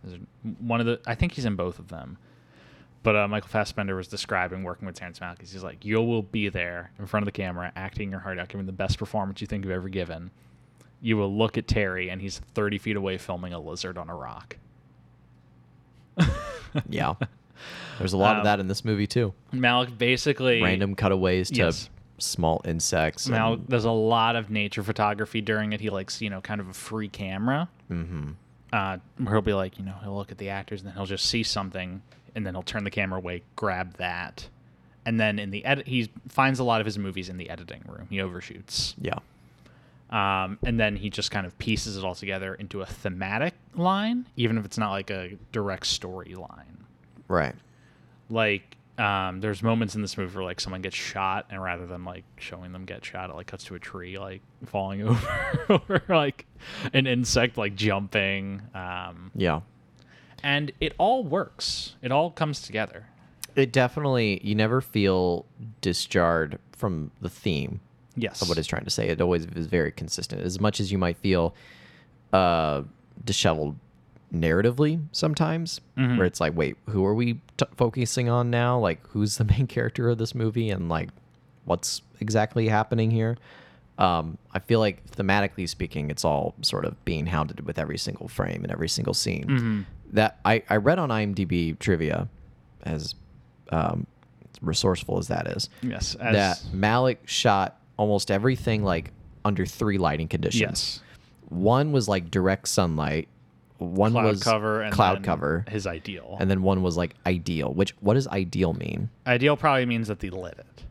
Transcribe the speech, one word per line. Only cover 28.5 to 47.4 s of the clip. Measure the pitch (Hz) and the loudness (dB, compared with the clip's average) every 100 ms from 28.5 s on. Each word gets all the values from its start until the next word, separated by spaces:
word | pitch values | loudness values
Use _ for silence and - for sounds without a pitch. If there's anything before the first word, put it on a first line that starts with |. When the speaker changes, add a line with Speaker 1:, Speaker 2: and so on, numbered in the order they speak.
| - - | -20 -4
Speaker 1:
Uh, | 113 95 92 - - | -2 -2 -6 -12 -6
where | 120 107 | 0 2
he'll | |
be | 104 | 2
like, | 101 92 - | 0 -2 -6
you | 98 | -12
know, | 98 | -10
he'll | 101 98 | -8 -8
look | 101 | -8
at | 98 | -10
the | 98 | -8
actors | 98 98 101 | -8 -8 -12
and | 95 | -10
then | 92 | -10
he'll | 98 | -6
just | 98 - | -4 -2
see | 117 | 0
something | 113 107 98 92 92 95 - - - 113 | -2 -4 -6 -8 -8 -10 -14 -20 -14 -8
and | 98 | -6
then | 92 | -6
he'll | |
turn | 92 110 | -6 -6
the | 101 | -4
camera | 104 95 92 | -2 -2 -2
away, | 90 87 - - | -6 -8 -10 -4
grab | 104 90 90 - | -2 -2 -4 -4
that. | 90 87 90 - - - - _ - - - | -6 -4 -8 -12 -18 -20 -20 _ -20 -10 -2
And | 113 | 2
then | 107 104 | 2 0
in | 101 | -4
the | 101 | -6
edit, | - 139 131 | -2 -2 0
he | 127 110 - - | -2 -2 -8 -6
finds | - 135 131 | 2 2 2
a | |
lot | 123 113 | 2 2
of | 107 | 2
his | 104 | -2
movies | 98 92 92 | -6 -6 -8
in | 92 | -10
the | 85 | -10
editing | 85 85 - - | -12 -14 -16 -16
room. | - - | -16 -8
He | 98 | -4
overshoots. | 95 90 - - - - - - | -4 -6 -12 -16 -8 -6 -6 -6
Speaker 2:
Yeah. | - - - _ - _ - - _ - _ | -6 -6 -10 _ -20 _ -20 -20 _ -20 _
Speaker 1:
Um, | 113 98 95 95 101 | -2 2 0 -2 -4
and | 123 117 | -2 2
then | 107 101 | 2 0
he | 104 | -6
just | - - | -4 -4
kind | 104 90 | -4 -6
of | - | -6
pieces | - 107 113 98 | -2 -2 -2 -6
it | |
all | 95 90 | -6 -6
together | 98 95 95 95 | -8 -6 -6 -8
into | 101 101 | -10 -10
a | 92 | -10
thematic | - 101 90 95 107 160 - - 160 | -8 -8 -6 -4 -2 -2 -4 -14 0
line, | 175 196 214 240 247 - | 2 2 0 -2 -4 -2
even | 117 110 | 0 0
if | 101 | -2
it's | - | -4
not, | 104 | -2
like, | 98 98 | -2 -4
a | 95 90 98 - | -8 -8 -12 -8
direct | 117 101 92 - | -4 -4 -4 -4
storyline. | - 90 92 85 90 85 - 71 85 - - _ - - | -4 -6 -10 -12 -14 -16 -18 -20 -20 -20 -20 _ -20 0
Speaker 2:
Right. | 90 | 2